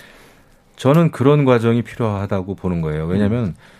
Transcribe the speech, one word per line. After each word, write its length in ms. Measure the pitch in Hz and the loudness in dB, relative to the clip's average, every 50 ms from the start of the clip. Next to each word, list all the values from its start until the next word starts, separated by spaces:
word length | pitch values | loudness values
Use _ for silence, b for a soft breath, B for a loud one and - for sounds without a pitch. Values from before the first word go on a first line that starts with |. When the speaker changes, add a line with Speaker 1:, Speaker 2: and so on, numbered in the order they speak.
| B B B B B B B B B B B B B _ _ | B B B B B B B B B B B B B _ _
Speaker 1:
저는 340 | - - 127 147 170 170 156 | -4 0 2 4 4 4 2
그런 340 | - - 123 139 147 147 143 | 0 0 2 2 4 4 4
과정이 380 | 127 123 117 110 117 117 120 110 | 4 2 4 4 2 0 0 -2
필요하다고 720 | - - - 123 107 101 98 98 98 - 95 92 101 95 | -4 -6 -6 -4 -4 -4 -4 -4 -4 -4 -4 -4 -6 -8
보는 260 | - - 90 90 85 | -6 -4 -4 -4 -2
거예요. 260 | 80 78 76 78 80 | -4 -4 -4 -4 -4
왜냐하면 380 | 85 92 101 104 101 113 123 117 | -4 -2 0 0 0 0 -2 -4
Speaker 2:
음. 100 | 90 78 b b b b | -4 -6 b b b b